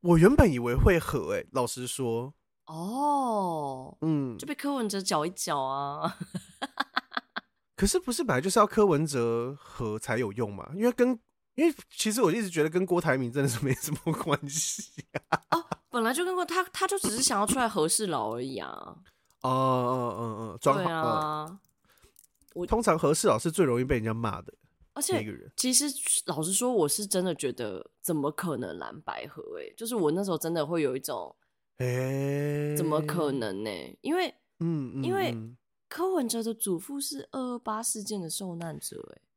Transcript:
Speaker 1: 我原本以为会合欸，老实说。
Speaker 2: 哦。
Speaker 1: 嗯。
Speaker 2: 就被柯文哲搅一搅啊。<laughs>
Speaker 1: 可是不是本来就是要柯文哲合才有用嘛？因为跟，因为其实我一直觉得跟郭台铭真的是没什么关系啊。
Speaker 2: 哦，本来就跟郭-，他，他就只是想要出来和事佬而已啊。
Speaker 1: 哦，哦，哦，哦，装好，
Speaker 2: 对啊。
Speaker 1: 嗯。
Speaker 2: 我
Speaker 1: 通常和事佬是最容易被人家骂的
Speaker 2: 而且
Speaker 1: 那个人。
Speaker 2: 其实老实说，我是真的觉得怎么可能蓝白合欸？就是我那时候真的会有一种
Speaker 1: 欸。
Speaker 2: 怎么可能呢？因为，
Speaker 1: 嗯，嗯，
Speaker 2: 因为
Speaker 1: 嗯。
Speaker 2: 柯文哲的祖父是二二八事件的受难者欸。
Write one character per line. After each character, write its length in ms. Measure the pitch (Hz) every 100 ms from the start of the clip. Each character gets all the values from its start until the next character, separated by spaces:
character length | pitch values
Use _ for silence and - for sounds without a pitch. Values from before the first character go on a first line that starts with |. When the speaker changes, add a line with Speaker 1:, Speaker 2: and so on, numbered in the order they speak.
Speaker 1:
我 160 | 175 170
原 180 | 180 294
本 160 | 247
以 60 | 127
为 160 | 120 120
会 220 | 214 175
合 340 | - 139 80
欸， 120 | 101 -
老 160 | 127 120
实 180 | - 123
说。 480 | - 123 113 127 - _ _ -
Speaker 2:
哦。 1300 | 160 180 247 294 285 254 214 185 160 143 131 131 -
Speaker 1:
嗯。 340 | 160 151 131 110
Speaker 2:
就 80 | 285
被 80 | 285
柯 180 | 285
文 160 | 277 220
哲 100 | 196
搅 240 | 190 160
一 60 | 160
搅 300 | 180 - 147
啊。 580 | 135 135 143 147 160 - - - - - 285 - -
<laughs> 840 | - _ - _ - _ _ _ -
Speaker 1:
可 80 | 196
是 140 | 359
不 120 | 349
是 120 | 240
本 120 | 269 127
来 60 |
就 80 | 175
是 80 | 208
要 80 | 208
柯 180 | - 202
文 200 | 147 156
哲 500 | 139 117 117 120 143
合 400 | - - 113 107
才 180 | - 117
有 160 | 117
用 180 | 104 107
嘛？ 200 | 98 - 175
因 80 |
为 80 | 240
跟， 280 | 247 247 233 _ _ _
因 100 | - 330
为 60 | - -
其 200 | - 214
实 120 | 214
我 80 | 202
一 100 | 214
直 80 | 202
觉 140 | 170
得 60 | 156
跟 140 | 170 185
郭 140 | 175
台 160 | 165 135
铭 160 | 123
真 120 | 131
的 40 | 139
是 160 | 113
没 80 | 135 131
什 180 | - 156
么 80 | -
关 360 | 151 - 143 143
系 560 | 151 - - - - - - _
啊。 100 | - _
Speaker 2:
哦， 120 | 339 - - _
本 100 | 247
来 80 | 226
就 140 | 269 359
跟 80 |
郭-， 100 | 370
他， 200 | 349 349 359
他 140 | - 381
就 100 | 392
只 140 | -
是 100 | 220
想 180 | 269 220
要 60 | 214
出 140 | 262
来 100 | 233
和 180 | 202 156
事 200 | - 208
佬 260 | 143 107
而 80 | 117
已 160 | 135 120
啊。 140 | 71 - - - - _ _ _
Speaker 1:
哦， 100 | 127
哦， 640 | 131 131 127 123 127 120 98
哦， 60 | 117 107 110
哦， 40 | 87
装 160 | - 139
好， 80 |
Speaker 2:
对 80 | 175
啊。 540 | 165 160 156 151 151 156
Speaker 1:
嗯。 120 | 196 _ _ _ _ _ - - _ _ -
Speaker 2:
我 100 | 175
Speaker 1:
通 160 | 220
常 160 | 220 160
和 160 | 143
事 140 | 160 214
佬 100 | 110
是 140 | 170
最 120 | 160
容 160 | 156 120
易 40 |
被 140 | 127 131
人 60 |
家 80 | 110
骂 300 | 113 117 90
的 100 | - _ _ _ _ -
Speaker 2:
而 40 |
且 200 | 294 349
Speaker 1:
那 40 |
个 80 | 214
人。 200 | - - -
Speaker 2:
其 160 | 254
实 140 | 254 285 269 - - -
老 160 | 151
实 100 | 160
说， 220 | 190 247
我 160 | 240 147
是 160 | - 208
真 180 | 190
的 120 | 185 165
觉 180 | 139
得 380 | 120 110 92 - _
怎 140 | - 156
么 160 | 139
可 260 | 156 180 131
能 220 | 104 80
蓝 200 | 60 -
白 260 | - - -
合 160 | - - 87
欸？ 120 | - -
就 80 | 226
是 100 | 233
我 140 | 156
那 140 | 170
时 80 | 196
候 60 | 160
真 120 | 165
的 140 | 165 147
会 160 | 170
有 160 | 143 131
一 20 |
种 360 | - 120 78 - _ _ _ _
Speaker 1:
欸。 960 | 123 123 131 135 139 143 147 147 147 147
Speaker 2:
怎 80 |
么 160 | 156 151
可 300 | 151 160 151
能 320 | 135 110 95
呢？ 60 | 107 92 64 -
因 140 | - 349
为， 180 | 339 - _ _
Speaker 1:
嗯， 340 | 165 156 131 135
嗯， 80 |
Speaker 2:
因 100 | 135
为 200 | 185 370
Speaker 1:
嗯。 220 | 113 113 123 _ _ _
Speaker 2:
柯 240 | - 370
文 160 | 370 240
哲 140 | 233
的 100 | 226
祖 280 | 226 202 170
父 200 | - 277
是 300 | 277 277 -
二 220 | 262 254
二 60 | 247
八 240 | 247 214
事 180 | 240 226
件 160 | 202 214
的 80 | 165
受 280 | - 190 170
难 240 | 170 147
者 200 | - - 50
欸。 80 | 50 _